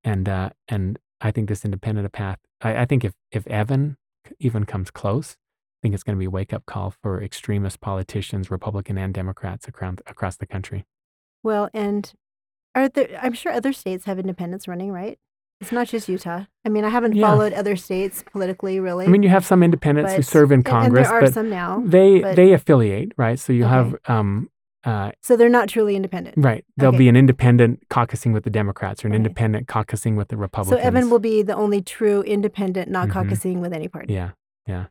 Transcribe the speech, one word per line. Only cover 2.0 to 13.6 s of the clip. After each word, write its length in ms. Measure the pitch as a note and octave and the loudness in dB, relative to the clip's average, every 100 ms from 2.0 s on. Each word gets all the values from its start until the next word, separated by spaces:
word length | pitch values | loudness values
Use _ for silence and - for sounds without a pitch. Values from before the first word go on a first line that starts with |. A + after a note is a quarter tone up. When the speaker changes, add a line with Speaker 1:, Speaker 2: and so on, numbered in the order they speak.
| G2 | -6
Speaker 1:
path, 260 | - G2 F#2+ _ _ | -8 -10 -10 _ _
I, 220 | A2+ A2+ | -6 -4
I 20 | B2 | -2
think 180 | C3+ | -2
if, 80 | A2+ - _ | -2 -10 _
if 160 | G#2+ - | -10 -6
Evan 500 | G#2+ G#2+ C3+ D3 C#3 _ _ _ | -6 -2 -2 -4 -8 _ _ _
c-, 80 | - | -6
even 240 | C3 A2 | -4 -4
comes 260 | G2+ G2 F#2 | -6 -8 -10
close, 420 | - G#2 A2+ - | -8 -4 -4 -8
I 460 | _ _ _ _ _ | _ _ _ _ _
think 120 | A2 | -6
it's 80 | G2+ | -4
gonna 160 | - G2 | -6 -6
be 80 | F#2+ | -4
a 40 | |
wake-up 360 | F#2 G2 - - | -6 -8 -10 -10
call 280 | G2 F#2+ - | -10 -10 -8
for 200 | G#2+ F#2 | -8 -6
extremist 580 | G2 - - G2+ F#2+ - | -8 -12 -6 -4 -4 -8
politicians, 720 | - F#2+ F#2 G#2 - G2 F#2 | -8 -8 -6 -8 -8 -8 -8
Republican 460 | F#2 - G#2 - F#2+ | -8 -8 -8 -8 -6
and 140 | F#2+ | -6
Democrats 540 | F#2+ F#2 - F#2+ F#2+ - | -6 -8 -10 -12 -12 -16
across, 280 | - F#2 F#2 - | -12 -12 -12 -16
across 300 | - F#2+ - | -10 -10 -10
the 100 | - | -12
country. 400 | F#2+ - G2+ - _ _ _ _ _ | -12 -10 -12 -14 _ _ _ _ _
Speaker 2:
Well, 260 | A3 G#3 G#3 | -4 -4 -4
and 360 | A3 G3+ G#3 G3+ _ _ _ _ _ _ | -6 -4 -6 -8 _ _ _ _ _ _
are 140 | B3+ C4+ | -2 -2
there, 200 | C#4 C4 - | -2 -4 -4
I'm 100 | B3+ | -8
sure 180 | A#3 F4 | -6 -6
other 200 | A#3+ | -4